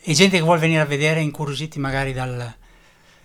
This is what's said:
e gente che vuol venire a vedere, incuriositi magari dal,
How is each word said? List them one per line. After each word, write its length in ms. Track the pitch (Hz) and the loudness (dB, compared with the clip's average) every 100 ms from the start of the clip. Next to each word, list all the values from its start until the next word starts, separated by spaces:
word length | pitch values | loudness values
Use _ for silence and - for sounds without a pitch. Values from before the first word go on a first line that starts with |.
e 120 | - | -2
gente 220 | 151 196 185 | 4 4 4
che 60 | |
vuol 160 | 160 170 | 4 4
venire 220 | 160 160 | 4 2
a 40 | 147 | 0
vedere, 360 | 143 151 160 | 0 0 0
incuriositi 580 | 151 139 151 135 156 147 | -2 -4 -8 -6 -8 -6
magari 320 | 135 135 135 | -4 -2 -4
dal, 420 | 131 127 123 120 - _ _ _ _ _ _ | -4 -6 -8 -10 -14 _ _ _ _ _ _